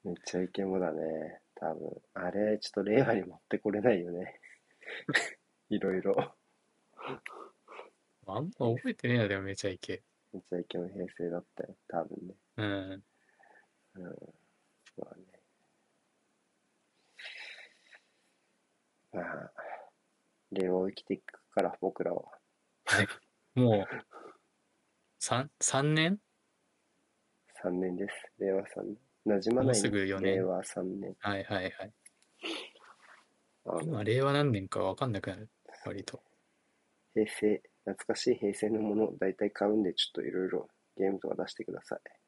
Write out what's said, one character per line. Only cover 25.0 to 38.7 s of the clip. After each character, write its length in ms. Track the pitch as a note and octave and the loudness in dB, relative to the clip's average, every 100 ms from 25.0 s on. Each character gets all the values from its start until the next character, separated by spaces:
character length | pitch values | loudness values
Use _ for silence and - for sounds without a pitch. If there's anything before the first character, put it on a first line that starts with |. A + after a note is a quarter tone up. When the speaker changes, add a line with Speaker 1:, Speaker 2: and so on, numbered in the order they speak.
| _ _ | _ _
Speaker 2:
三、 320 | - A#2+ D3 _ | 0 0 0 _
三 340 | - C3 D3 | 2 4 4
年？ 260 | D#3 D#3+ G3+ _ _ _ _ _ _ _ _ _ _ _ _ _ - | 4 4 2 _ _ _ _ _ _ _ _ _ _ _ _ _ -6
Speaker 1:
三 160 | F#2 F2+ | -4 0
年 160 | F#2 F2+ | -2 -2
で 120 | G2+ | -6
す。 60 | - - _ | -6 -14 _
令 140 | G2 | 0
和 140 | F#2+ G2+ | 0 -2
三 160 | - G2 | -10 -10
年。 100 | G#2 _ _ G#2+ | -10 _ _ 2
馴 160 | G2+ G2+ | 2 4
染 60 | B2 | 4
ま 80 | |
な 0 | |
い 0 | |
ね。 0 | |
Speaker 2:
も 60 | C3 | 6
う 20 | |
す 160 | A#2 G2 | 4 4
ぐ 160 | G2+ F#2+ | 2 0
四 160 | F#2+ | 2
年。 140 | F#2+ F#2+ | 2 2
Speaker 1:
令 60 | |
和 220 | F#2 F2+ | 2 -2
三 360 | - - F#2 G2 | -4 -6 -4 -4
年。 160 | G2 - | -8 -6
Speaker 2:
は 180 | G#2 G2 | -4 -4
い 80 | |
は 160 | - G2+ | -2 -4
い 40 | |
は 200 | F#2 - | -4 -6
い。 80 | G2 _ - _ _ _ E4 - B4+ - - - - - _ _ _ _ - | -14 _ -20 _ _ _ -8 -8 -10 -18 -20 -20 -20 -20 _ _ _ _ -6
Speaker 1:
あ 60 | |
の、 100 | E2+ | -4
Speaker 2:
今、 220 | D#3+ B2+ | -2 -2
令 180 | G#2+ B2 | 2 4
和 100 | C#3 | 4
何 200 | C#3+ D3 | 4 4
年 160 | G#2 F#2+ | 2 0
か 120 | G2 | -2
わ 140 | F#2+ | -2
か 120 | F2+ C3 | 0 -2
ん 60 | |
な 80 | G2+ | -2
く 100 | G2 | -4
な 60 | F#2+ | -8
る、 140 | A2 _ - - | -12 _ -20 -12
割 200 | - G2 | -8 -8
と。 180 | - - _ _ _ _ _ _ _ _ _ | -10 -14 _ _ _ _ _ _ _ _ _
Speaker 1:
平 120 | A2+ G#2 | 2 2
成、 360 | - G#2+ G#2 - _ | 2 2 2 -2 _
懐 220 | - F#2+ - | -6 -6 -2
か 80 | |
し 180 | - - | 0 2
い 40 | A#2+ | 2
平 180 | G#2 | 2
成 160 | G2 G#2+ | 2 2